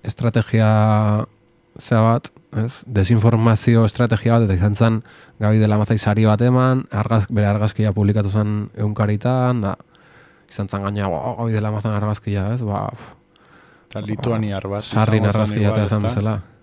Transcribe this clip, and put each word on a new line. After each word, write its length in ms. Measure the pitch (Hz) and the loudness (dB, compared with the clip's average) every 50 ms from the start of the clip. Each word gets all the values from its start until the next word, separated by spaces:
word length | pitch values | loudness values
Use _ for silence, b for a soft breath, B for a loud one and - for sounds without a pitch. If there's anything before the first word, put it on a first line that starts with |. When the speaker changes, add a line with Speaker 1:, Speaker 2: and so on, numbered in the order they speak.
| - | -8
Speaker 1:
estrategia 640 | 113 - - - 117 107 117 107 - - 110 110 107 110 107 107 110 107 107 107 104 104 107 110 - _ _ _ _ _ _ _ _ _ - | -10 -8 -2 -2 0 0 0 -2 2 2 2 4 4 4 4 4 4 2 2 2 2 0 0 -2 -6 _ _ _ _ _ _ _ _ _ -20
zea 200 | - - 120 110 110 | -6 0 2 2 4
bat, 260 | 113 113 120 _ - _ - _ _ - | 4 2 0 _ -10 _ -20 _ _ -6
ez? 160 | - 110 120 - - - | -4 -4 -4 -6 -12 -14
Desinformazio 960 | - 123 104 95 92 117 113 104 117 117 113 110 117 113 104 - - 117 113 113 | -4 0 0 2 4 2 4 4 4 4 4 4 2 2 2 2 2 4 4 4
estrategia 540 | 104 - - 123 117 113 107 - 117 117 117 | 2 2 0 0 0 0 0 0 2 2 2
bat, 80 | 117 101 | 2 2
eta 60 | 95 | 2
izan 200 | 90 90 107 104 | 2 2 0 2
zen 280 | 101 117 113 113 110 - B B B B B B _ | 2 2 2 2 -2 -4 B B B B B B _
Gabi 200 | 110 104 107 110 | 0 2 2 4
de 100 | 107 107 | 4 2
la 100 | 107 104 | 2 2
Mazai 200 | 104 - 113 104 | 2 0 0 0
sari 260 | - 110 104 107 110 | 0 0 0 2 4
bat 140 | 110 107 104 120 | 2 2 2 2
eman, 420 | 123 127 127 127 131 131 131 127 - | 2 2 2 2 2 0 -2 -4 -4
argaz-, 380 | - 110 107 - 117 113 101 - | -4 -4 -2 0 0 0 0 0
bere 160 | 120 107 104 | 0 0 0
argazkia 460 | 101 101 107 104 104 - - 107 107 95 | 2 0 0 -2 -2 -2 0 -2 0 2
publikatu 380 | 104 101 101 104 107 101 98 | 2 2 2 2 2 0 0
zen 400 | 98 107 107 104 104 104 104 - - | 0 -2 -2 -2 -2 -4 -6 -8 -8
egunkaritan, 840 | - 104 107 104 - 110 104 104 101 - 123 127 127 123 123 127 120 104 | -6 -4 -4 -2 -2 0 0 0 -2 -2 -2 0 0 0 0 0 -2 -2
da, 140 | 98 92 _ - b b b b b b b b b b b b b | -4 -6 _ -14 b b b b b b b b b b b b b
izan 180 | - - 101 95 | -8 -8 -8 -6
zen 140 | - 98 98 | -6 -6 -4
gaina, 260 | 98 101 104 101 98 | -4 -4 -2 -2 -2
"Wow, 280 | 87 73 65 127 120 - | -4 -4 -4 -6 -6 -4
Gabi 140 | 117 117 110 | -4 -2 -2
de 80 | 107 | -2
la 100 | 107 107 | -2 -2
Mazai 220 | 107 107 101 113 107 | -4 -4 -4 -4 -4
argazkia", 600 | 104 104 107 107 - - - 101 101 95 101 117 | -2 -2 -4 -4 -4 -4 -4 -4 -2 -2 -2 -4
ez? 80 | 123 120 | -4 -4
Ba, 260 | 104 101 101 101 101 | -4 -4 -4 -4 -6
pf. 240 | - - - - - _ _ _ b b b b b b b b b b b b | -8 -12 -18 -20 -20 _ _ _ b b b b b b b b b b b b
Speaker 2:
Eta 100 | - 107 | -12 -10
lituaniar 680 | 104 104 107 101 - 123 113 110 110 104 101 95 - 98 | -8 -6 -8 -6 -4 -4 -2 -2 -2 -4 -4 -6 -6 -6
bat 160 | 98 104 101 | -8 -6 -8
Speaker 1:
Sarrin 400 | - - 113 110 110 107 110 101 | -4 0 0 2 2 2 2 2
Speaker 2:
izango 80 | 104 101 | 2 2
zen 80 | 110 | 0
Speaker 1:
argazkia 220 | 107 104 104 107 104 101 | 0 0 0 0 0 0
Speaker 2:
igual, 100 | 110 107 | 2 0
Speaker 1:
eta 60 | 104 | 0
izan 180 | 98 107 107 104 | 0 0 0 0
Speaker 2:
ezta? 40 | 110 | -2
Speaker 1:
bezala. 340 | 123 107 101 110 110 101 - - - _ | -2 -2 -2 -2 -4 -4 -8 -12 -20 _